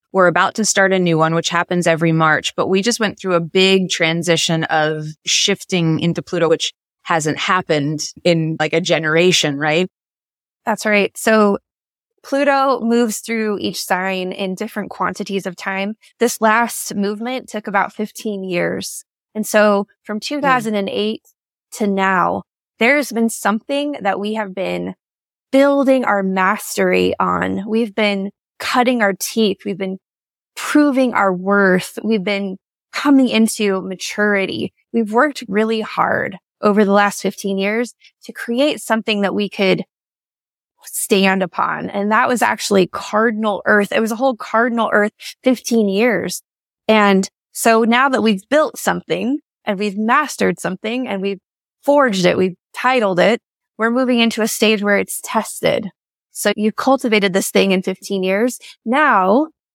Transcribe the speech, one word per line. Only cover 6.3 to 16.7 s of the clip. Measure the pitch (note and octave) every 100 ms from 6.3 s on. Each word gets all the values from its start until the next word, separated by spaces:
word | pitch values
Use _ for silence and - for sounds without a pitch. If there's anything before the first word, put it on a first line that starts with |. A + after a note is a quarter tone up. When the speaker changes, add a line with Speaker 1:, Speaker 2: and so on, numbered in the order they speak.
| F3 D#3+
Speaker 1:
which | D#3+ - - _ _
hasn't | - E3+ D3+ C#3+
happened | - F#3 F3+ D#3 C#3+ D3+ - -
in, | F3 E3 D#3+ D#3+
like, | D#3
a | E3
generation, | E3+ D#3+ D#3+ D#3+ F3+ E3+ D3+ C#3
right? | D3+ D#3+ F#3 _ _ _ _ _ _ _
Speaker 2:
That's | - G#3
right. | A3 G#3 F#3+ -
So | - A3 G#3 G3+ - _ _ _ _ _
Pluto | - C#4 C#4+ C#4 C4+ B3
moves | A3+ A#3 A#3+ G#3
through | - A3+ A3 G3+
each | G#3 E3+
sign | - F#3 F#3+ F#3+ F#3
in | - F#3+
different | F#3 G#3+ - -
quantities | - F3+ F#3 G#3 G3 F#3
of | F3
time. | - F#3+ G3+ A3 _ _
This | A#3+ -
last | A3 A3 A#3